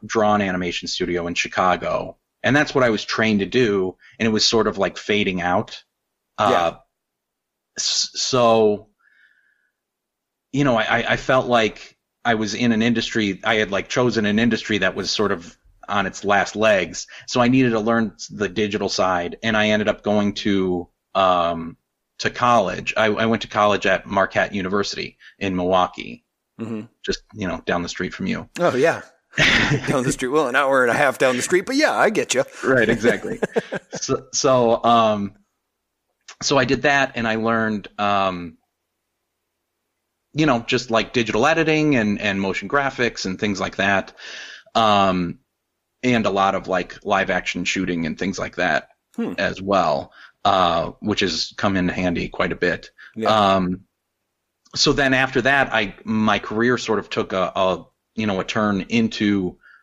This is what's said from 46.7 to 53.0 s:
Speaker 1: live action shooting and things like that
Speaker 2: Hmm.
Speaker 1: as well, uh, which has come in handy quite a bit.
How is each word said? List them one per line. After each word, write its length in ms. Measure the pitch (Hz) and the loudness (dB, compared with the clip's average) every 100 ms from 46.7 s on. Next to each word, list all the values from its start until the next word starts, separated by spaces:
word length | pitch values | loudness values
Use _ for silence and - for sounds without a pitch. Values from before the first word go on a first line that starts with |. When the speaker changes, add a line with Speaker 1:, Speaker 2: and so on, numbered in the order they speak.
| 90 90 - | -4 -4 -10
Speaker 1:
live 260 | 98 98 95 | -2 0 0
action 340 | 90 - 90 | -2 -4 -4
shooting 400 | 85 95 92 85 80 | -4 -2 -2 -2 -4
and 120 | - | -4
things 200 | 92 92 | -6 -4
like 180 | 87 - | -8 -2
that 320 | 87 73 - _ _ | 0 0 -4 _ _
Speaker 2:
Hmm. 200 | - 220 90 | -8 -6 -4
Speaker 1:
as 240 | 92 95 | -4 -4
well, 500 | 98 95 82 69 - - - _ | 0 2 2 -2 -6 -18 -20 _
uh, 460 | 101 95 87 85 82 - | 0 2 2 0 -4 -6
which 200 | 104 101 | -4 -2
has 320 | 87 80 - - | -2 -2 -8 -4
come 200 | 104 95 | -2 0
in 120 | 90 | -2
handy 400 | 95 90 85 90 | -2 -2 -2 -6
quite 220 | - 90 | -4 -4
a 40 | 82 | -2
bit. 340 | 90 82 - _ | -2 -2 -10 _